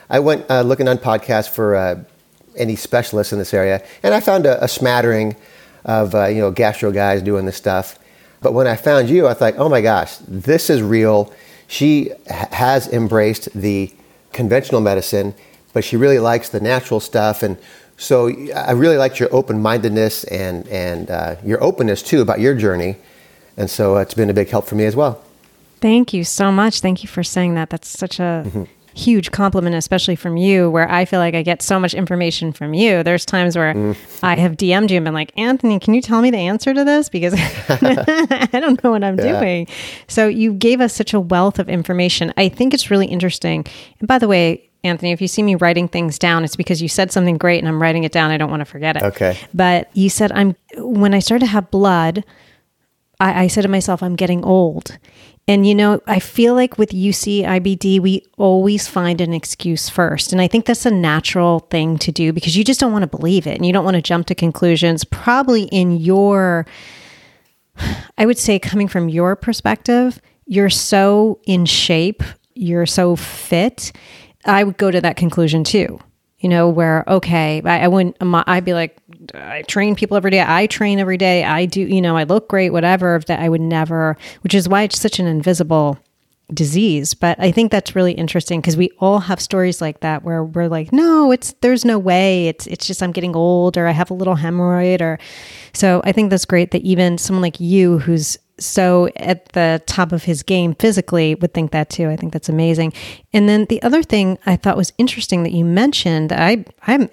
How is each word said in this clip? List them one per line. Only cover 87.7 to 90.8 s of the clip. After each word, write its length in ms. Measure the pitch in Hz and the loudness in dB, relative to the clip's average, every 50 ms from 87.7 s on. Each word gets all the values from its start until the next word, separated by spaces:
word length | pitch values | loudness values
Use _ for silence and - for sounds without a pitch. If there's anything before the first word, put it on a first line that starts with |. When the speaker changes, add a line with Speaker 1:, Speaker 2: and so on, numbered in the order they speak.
Speaker 2:
that's 240 | - 196 - - - | 2 0 -2 -2 -2
really 160 | 190 180 180 | 0 0 0
interesting 500 | 175 - 165 151 - 180 - - 175 165 | 0 -2 -4 -4 -2 -4 -4 -2 -4 -4
'cause 140 | 147 175 160 | -2 -2 0
we 140 | 156 180 180 - - | 0 0 -2 -2 -2
all 200 | 190 190 202 208 | 0 2 2 2
have 200 | 180 180 190 170 | 0 -2 -6 -6
stories 400 | - - - 190 185 180 175 - | -6 -4 -2 0 0 0 -2 -4
like 220 | 170 156 147 - | -6 -8 -8 -6
that 240 | - 160 156 147 160 | -6 -4 -4 -4 -4
where 180 | 170 165 160 160 | -4 -4 -4 -4
we're 240 | 160 160 170 170 165 | -4 -4 -2 -2 -2
like, 240 | 165 160 | -2 -4